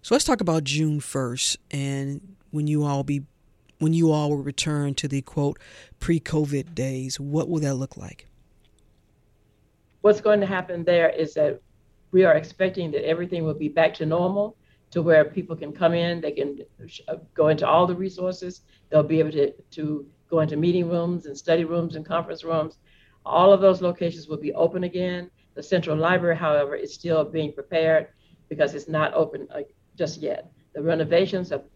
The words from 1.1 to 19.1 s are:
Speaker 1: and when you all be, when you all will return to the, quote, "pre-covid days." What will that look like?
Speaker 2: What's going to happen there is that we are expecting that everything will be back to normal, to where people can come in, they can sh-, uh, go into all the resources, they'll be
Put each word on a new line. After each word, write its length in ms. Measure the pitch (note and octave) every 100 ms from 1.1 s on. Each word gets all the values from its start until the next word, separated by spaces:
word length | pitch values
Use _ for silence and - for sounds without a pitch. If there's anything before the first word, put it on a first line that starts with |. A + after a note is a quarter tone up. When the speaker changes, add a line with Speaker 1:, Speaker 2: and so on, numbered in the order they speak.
| C#3 B2+ B2+ - - _
Speaker 1:
and 680 | C#3+ C#3 C#3 C#3 C#3+ F#3+ - _
when 160 | D3+
you 180 | D3 D3+
all 200 | D3 C#3
be, 200 | C#3 C#3+ C#3 _ _ _ _ _
when 160 | D#3
you 180 | E3 E3
all 200 | D3+ D3
will 60 | D3
return 580 | C#3 C3+ D#3 D3 C#3+
to 120 | C3+ C#3+
the, 140 | C#3
quote, 380 | - - C#3+ - - - - _
"pre-covid 760 | - E3 - - D3 C#3+ D#3
days." 460 | D#3+ C3 C3 C3 -
What 300 | C#3+ D3+ -
will 100 | E3
that 160 | C#3+
look 220 | C3 C3+ -
like? 280 | - - - _ _ _ _ _ _ _ _ _ _ _ _ _ _ _ _ _
Speaker 2:
What's 200 | G3+ G#3
going 180 | G#3+ G#3
to 60 |
happen 380 | G3 F#3 F3+ F3
there 260 | E3+ F3 E3
is 240 | - D3+
that 260 | D#3 D3 - _ _ _ _ _
we 140 | F#3
are 80 | F#3
expecting 580 | D#3+ D#3+ - F#3+ F#3 E3
that 160 | C#3+ D3+
everything 360 | E3 F3 F3
will 80 | D#3+
be 160 | D3+ D3+
back 240 | E3 D#3+
to 100 | -
normal, 520 | D#3 E3 F3+ G3+ G#3 - _ _ _
to 120 | F3
where 220 | E3 D#3+
people 320 | D3+ F#3+ -
can 160 | D#3+ D3
come 220 | D3 E3+
in, 260 | E3+ E3+ E3+
they 120 | D#3+
can 280 | - C#3+ C#3 - _ A2+
sh-, 140 | - -
uh, 80 | - -
go 140 | - D#3
into 180 | D#3
all 220 | B2 D#3+ F3+
the 80 |
resources, 680 | F3+ F#3+ F#3 F3+ F3+ F3+ F3+ _ _ _
they'll 140 | D3+
be 160 | D3+